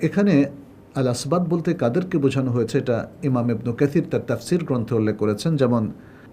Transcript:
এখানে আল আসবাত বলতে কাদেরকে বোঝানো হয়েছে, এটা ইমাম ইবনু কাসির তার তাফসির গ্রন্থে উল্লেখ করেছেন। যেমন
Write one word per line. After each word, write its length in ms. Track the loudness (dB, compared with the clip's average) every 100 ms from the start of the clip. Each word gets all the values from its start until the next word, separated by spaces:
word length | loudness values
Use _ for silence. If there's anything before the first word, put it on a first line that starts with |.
এখানে 420 | 0 2 4 4 2 -4 -20 -20 -10
আল 140 | -2 -2
আসবাত 340 | -2 -2 0
বলতে 320 | 0 0 0
কাদেরকে 440 | 0 0 0 -2 0
বোঝানো 320 | 2 2 0
হয়েছে, 280 | 0 0 0
এটা 300 | 0 -2 -4 -6
ইমাম 280 | -2 0 0
ইবনু 220 | -2 -2
কাসির 320 | 0 2 2 0
তার 100 | -2 -2
তাফসির 380 | -4 0 -2
গ্রন্থে 300 | 0 -2 0
উল্লেখ 220 | 0 0 0
করেছেন। 400 | 0 0 0 2
যেমন 360 | 2 2 0 -6 -18 -20 -4